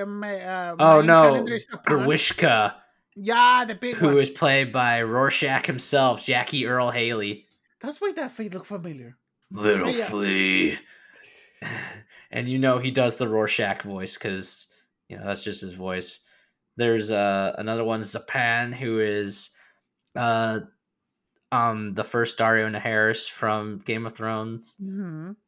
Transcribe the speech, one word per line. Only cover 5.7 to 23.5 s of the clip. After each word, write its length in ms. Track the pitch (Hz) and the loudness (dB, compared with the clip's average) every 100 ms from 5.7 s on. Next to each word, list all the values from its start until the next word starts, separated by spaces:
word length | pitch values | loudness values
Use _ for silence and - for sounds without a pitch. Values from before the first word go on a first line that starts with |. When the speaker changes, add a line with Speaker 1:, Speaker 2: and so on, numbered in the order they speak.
| 127 - 143 131 110 | -4 0 2 4 2
Speaker 2:
Jackie 420 | - 123 123 139 117 | 0 -2 -2 -4 0
Earle 260 | 127 123 | 0 0
Haley. 540 | 120 117 113 101 104 _ _ _ _ | 0 -2 -2 -4 -6 _ _ _ _
Speaker 1:
That's 180 | 247 294 | -14 -6
why 140 | 403 | -6
that 180 | 339 254 | -6 -8
face 220 | - 208 | -10 -12
looked 140 | 180 - | -12 -12
familiar. 500 | 202 170 139 120 - _ _ - | -12 -12 -14 -16 -20 _ _ -16
Speaker 2:
Little 360 | 196 208 98 - | -2 2 2 2
Speaker 1:
Hey, 120 | 233 | -2
yeah. 60 | 208 | -2
Speaker 2:
flea. 680 | 104 98 95 95 92 90 - - - - - - - - - | -2 0 2 2 2 2 -2 -12 -20 -20 -20 -20 -20 -20 -16
<laughs> 60 | - 110 - - - - - | -12 -10 -12 -16 -20 -20 -12
And 200 | 120 123 | -6 -4
you 100 | 131 | 2
know 180 | 131 127 | 2 2
he 140 | 127 | 0
does 240 | 131 123 - | 2 2 0
the 120 | 120 | 0
Rorschach 560 | 110 107 - 101 98 | 2 2 0 -2 -2
voice 340 | 101 95 95 - | -8 -8 -8 -6
'cause, 500 | 107 95 92 - - _ _ _ - | -6 -6 -8 -10 -14 _ _ _ -20
you 100 | 98 | -12
know, 80 | 98 | -8
that's 200 | 98 104 | -8 -8
just 160 | 98 | -10
his 100 | 95 | -10
voice. 480 | 90 92 92 90 - _ _ _ _ _ - | -10 -6 -6 -6 -10 _ _ _ _ _ -2
There's, 340 | 117 113 104 | 0 2 0
uh, 460 | 104 101 98 98 - | 0 0 0 -2 -4
another 280 | 107 113 113 | -4 -4 -2
one, 160 | 110 | -4
Zapan, 720 | 104 113 - 131 120 117 120 | -6 -10 -6 -2 0 0 -4
who 260 | 120 120 110 | -6 -4 0
is, 520 | 107 104 101 98 - _ _ _ _ _ _ | 0 -2 -4 -6 -10 _ _ _ _ _ _
uh, 460 | - 117 113 113 110 - _ _ _ _ _ _ _ - | -4 0 2 0 -4 -8 _ _ _ _ _ _ _ -4
um, 400 | 120 117 110 107 | 0 0 0 -6
the 100 | 95 | -6
first 340 | 107 120 113 - | -2 -2 -2 0
Dario 300 | 113 113 110 | 2 2 0
Naharis 600 | 107 117 110 110 110 - | -4 -2 2 2 2 -4
from 500 | - 110 | -4 -2